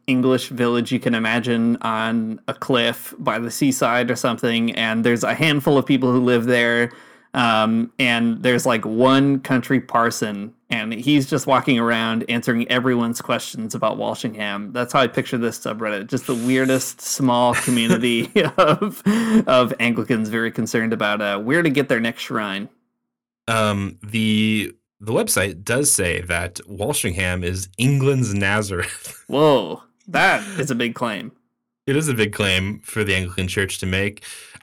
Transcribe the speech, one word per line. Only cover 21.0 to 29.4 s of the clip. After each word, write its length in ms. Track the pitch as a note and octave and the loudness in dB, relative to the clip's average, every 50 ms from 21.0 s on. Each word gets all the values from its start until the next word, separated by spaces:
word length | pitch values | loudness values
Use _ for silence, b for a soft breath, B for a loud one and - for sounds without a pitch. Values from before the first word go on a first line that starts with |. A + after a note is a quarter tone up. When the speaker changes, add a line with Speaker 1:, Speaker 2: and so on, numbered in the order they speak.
| A2 G#2 G#2 G#2 | 0 0 0 0
Speaker 1:
uh, 180 | G#2 G2+ G2+ G2+ | -2 -2 -2 -2
where 220 | G#2+ A#2 C#3+ E3+ E3+ | -2 0 0 2 2
to 80 | D#3+ | 2
get 180 | C3 C#3+ C3+ - | 2 0 0 0
their 120 | C3 A2+ | 0 0
next 220 | A2+ A#2 A#2+ - - | 0 -2 -4 -6 -8
shrine. 460 | - C3 A2+ G#2+ G2+ F#2+ G2 G2+ - _ _ _ _ _ _ _ _ _ _ _ _ _ _ _ | -8 -6 -4 -4 -4 -6 -6 -8 -10 _ _ _ _ _ _ _ _ _ _ _ _ _ _ _
Speaker 2:
Um, 520 | - A#2 A2+ A2 G#2+ G#2 G2 G2 G2 F#2+ - - | -2 0 2 2 2 0 0 -2 -6 -8 -12 -12
the, 720 | G2+ A2 A2+ A2 A2 G#2+ G#2+ G#2+ A2 A2 G#2+ G2 - - _ _ _ _ _ | -6 -2 0 2 2 4 4 2 2 2 0 -2 -4 -8 _ _ _ _ _
the 120 | G#2+ G#2+ A#2 | -6 -2 -2
website 520 | E3+ A#3 G#3+ - - F#2 G2+ E2+ E2+ G2+ | 0 0 0 0 0 -2 -2 -4 -6 -4
does 280 | - A#2 C3 D3 C#3+ - | -2 -2 0 0 0 0
say 280 | - F#2 F2 E2 F2+ E2+ | 0 0 0 -2 -2 -4
that 380 | E2+ F2 E2+ F2 F2 - - - | -4 -4 -4 -4 -4 -8 -12 -16
Walsingham 800 | - G2+ F#2 G2+ C3+ D3 - - G#2+ F2 E2+ F#2 F2+ F2+ F2+ F2+ | -14 -8 -6 -4 -4 -2 -2 -2 -4 -2 -2 -2 -2 -2 -2 -2
is 240 | F2 F#2 F#2 F#2+ - - - | -4 -4 -6 -6 -8 -4 0
England's 560 | A#2 C3 C#3+ C#3 C3 C#3 C#3 C3 B2 G#2 G2 | 2 2 2 2 2 2 2 2 0 0 0
Nazareth. 880 | G2+ G2 G2 G2+ G#2+ G#2+ G2 F#2+ F2 E2+ - - - - - - - - | 0 0 2 2 2 0 -2 -4 -4 -4 -6 -8 -12 -14 -16 -18 -18 -10
<laughs> 40 | - | -4
Speaker 1:
Whoa, 540 | B2 C3+ | 0 4